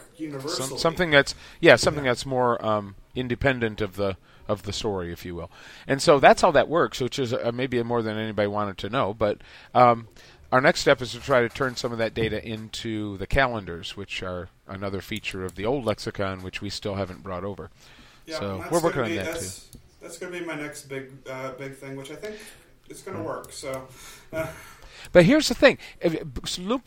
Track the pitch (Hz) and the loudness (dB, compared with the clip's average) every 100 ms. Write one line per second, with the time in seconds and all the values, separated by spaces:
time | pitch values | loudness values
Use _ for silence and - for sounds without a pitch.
0 | - - 156 139 139 - 135 - 165 160 | -18 -12 -10 -8 -6 -4 -4 0 0 2
1 | 175 143 139 - - - 165 120 - 147 | 6 6 6 0 -14 4 8 8 6 0
2 | 135 120 135 127 123 117 107 107 98 98 | 0 0 0 2 2 2 2 0 -2 -12
3 | - 127 127 120 139 127 113 104 104 101 | -12 -6 -4 0 0 2 -2 -2 -6 -2
4 | 101 92 _ - - 104 - 95 113 98 | -4 -4 _ -10 -4 -4 -4 -4 -2 -4
5 | 85 85 90 85 80 - - - - 139 | -4 -8 -10 -10 -12 -16 -20 -10 -2 2
6 | 175 143 156 226 196 139 113 135 123 - | 6 10 10 10 6 6 4 2 0 0
7 | 123 - 123 123 120 120 131 123 117 120 | -4 -4 -2 -2 -2 -2 -2 -2 0 0
8 | 110 107 110 104 101 104 104 92 98 127 | -2 -4 -4 0 0 0 -4 -4 -4 -2
9 | 101 113 104 - - - - 120 123 117 | -2 0 -2 -2 -8 -20 0 6 6 6
10 | 113 - - - - 127 143 175 - 139 | 0 -20 -20 -20 0 4 4 4 4 4
11 | 120 120 135 131 117 - 131 120 123 117 | 2 -6 2 2 2 0 -4 -2 -4 -2
12 | 110 113 110 104 - 110 110 - 117 110 | -2 0 -2 -2 -6 -10 -10 -10 -6 -4
13 | 104 98 95 139 131 113 87 82 - - | -6 -6 -2 2 2 0 -6 -8 -10 -12
14 | 98 - 95 90 87 _ - 95 101 95 | -10 -8 -6 -8 -10 _ -14 -8 -6 -6
15 | - 107 - 98 92 85 104 139 110 101 | -6 -8 -8 -8 -8 -4 -2 -2 -2 -4
16 | - - 98 92 92 - 101 - 107 98 | -4 -4 -4 -4 -8 -8 -8 -6 -6 -4
17 | 92 87 98 90 98 95 78 - - - | -6 -8 -10 -8 -8 -10 -14 -18 -20 -20
18 | - - - 160 101 95 - 165 160 147 | -20 -20 -10 -8 -6 -6 -2 0 0 0
19 | 113 107 92 101 92 - - - - _ | -2 -2 -6 -8 -10 -12 -18 -20 -20 _
20 | 143 - 180 180 165 151 147 - 135 135 | -18 -14 -12 -10 -8 -8 -10 -12 -12 -12
21 | 131 135 131 131 131 127 135 135 135 135 | -12 -16 -14 -10 -10 -10 -12 -14 -14 -12
22 | 135 151 208 214 - - - _ - - | -12 -12 -12 -12 -16 -20 -20 _ -20 -18
23 | 196 185 156 123 - - 143 131 127 - | -12 -8 -8 -8 -10 -12 -10 -10 -10 -18
24 | - - - 160 160 - - - - - | -20 -20 -10 -6 -6 -8 -18 -20 -20 -20
25 | - 180 170 302 - - 277 156 - - | 2 6 8 6 2 4 4 4 -6 -4
26 | 175 160 160 117 - - 185 254 | -4 -2 -8 -10 -8 -6 -2 -4